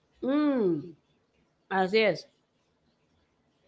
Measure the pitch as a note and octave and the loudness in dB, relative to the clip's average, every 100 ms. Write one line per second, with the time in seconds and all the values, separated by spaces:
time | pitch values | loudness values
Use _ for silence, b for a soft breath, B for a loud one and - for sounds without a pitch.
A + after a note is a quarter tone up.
0 | _ _ B3 C#4+ D4+ C4+ G3 D#3+ E3+ D#3+ | _ _ -2 0 2 2 0 -2 -6 -16
1 | _ _ _ _ _ _ - F#3+ F#3 G#3+ | _ _ _ _ _ _ -6 -2 0 2
2 | G#3+ D#3 - _ _ _ _ _ _ _ | 2 0 -6 _ _ _ _ _ _ _
3 | _ _ _ _ _ _ | _ _ _ _ _ _